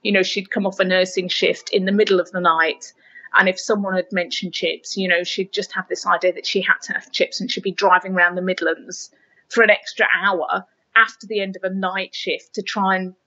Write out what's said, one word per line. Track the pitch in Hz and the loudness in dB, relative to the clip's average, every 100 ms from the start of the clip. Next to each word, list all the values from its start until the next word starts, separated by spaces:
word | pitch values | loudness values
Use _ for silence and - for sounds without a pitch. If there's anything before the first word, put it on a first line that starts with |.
you | 214 | 2
know, | 196 | 2
she'd | 185 214 190 | 2 -2 -4
come | 214 190 | -2 -2
off | 190 | 0
a | 190 | 2
nursing | 185 185 190 180 | 2 2 -2 -4
shift | - 190 - - | 0 0 0 -2
in | 202 185 | 0 2
the | |
middle | 202 202 190 | 2 4 4
of | 175 | 2
the | 180 | 0
night, | 180 160 160 - - _ _ - - - | 2 4 0 -2 -14 _ _ -20 0 4
and | 190 | 4
if | 185 | 0
someone | - 214 196 185 | -2 -2 0 -2
had | 180 | -2
mentioned | 190 170 - 180 | -4 -4 -6 -6
chips, | - 170 160 - - | -4 -4 -4 -8 -4
you | 190 | 0
know, | 175 | 0
she'd | 175 - 190 | 0 -4 -4
just | - 196 | -4 -6
have | 185 185 | -8 -6
this | 160 185 | -6 0
idea | 175 180 | 2 2
that | 160 - | 0 -2
she | 196 | -2
had | 185 - | 0 -2
to | - | -2
have | - - | -8 -8
chips, | - 180 - | -2 -2 -2
and | - | -6
she'd | - | -4
be | 196 | -4
driving | 175 202 180 196 | 0 4 4 2
around | 185 175 180 | 2 2 2
the | |
Midlands | 185 180 160 165 - 180 - _ _ _ _ | -4 -2 -2 -4 -8 -16 -16 _ _ _ _
for | - | 4
an | 214 | 6
extra | 208 - - - | 4 0 -2 0
hour | - 196 185 - 185 - _ _ 226 | 2 2 0 -2 -4 -6 _ _ 2
after | 226 - 208 | 2 -2 -6
the | 208 | -4
end | 190 190 | -4 -4
of | |
a | 190 | -6
night | 190 185 190 185 | -2 -2 -4 -6
shift | - - 175 - - | -8 -6 -6 -6 -8
to | |
try | 190 - 190 185 | -6 -2 0 0
and | 185 185 | -2 -12